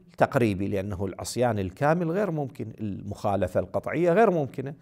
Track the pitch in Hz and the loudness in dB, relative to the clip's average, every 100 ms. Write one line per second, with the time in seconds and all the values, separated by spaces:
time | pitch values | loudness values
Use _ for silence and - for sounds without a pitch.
0 | - - - 135 113 95 101 101 101 101 | -8 0 2 4 2 2 0 -2 -4 -4
1 | 95 - 104 117 120 104 92 - 143 170 | -6 -6 -6 0 0 2 -2 0 0 2
2 | 160 190 196 156 135 - 110 - 107 92 | 0 -2 -2 -2 -6 -8 -10 -8 -8 -6
3 | 101 101 104 98 90 101 90 98 - 135 | -8 -4 0 0 0 0 -2 -4 -2 2
4 | 175 180 220 170 131 - 131 - | 4 6 6 4 -2 -6 -10 -12